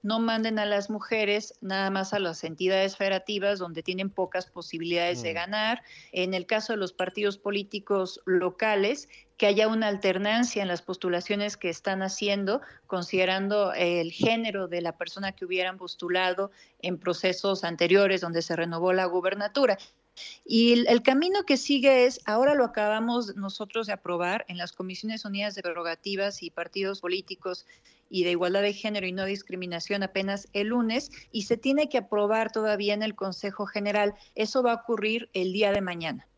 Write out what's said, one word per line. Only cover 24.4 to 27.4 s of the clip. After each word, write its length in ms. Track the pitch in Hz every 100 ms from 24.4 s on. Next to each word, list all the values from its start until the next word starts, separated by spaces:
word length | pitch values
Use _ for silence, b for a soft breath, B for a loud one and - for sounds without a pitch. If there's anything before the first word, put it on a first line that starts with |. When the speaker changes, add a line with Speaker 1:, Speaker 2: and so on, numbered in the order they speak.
| -
Speaker 1:
en 120 | 180
las 120 | 175
Comisiones 540 | - 185 180 214 220
Unidas 320 | 214 196 208 202
de 60 |
Prerrogativas 840 | 175 170 170 165 196 196 196 202
y 60 | 170
Partidos 500 | - 175 196 190 196
Políticos 680 | 175 185 185 185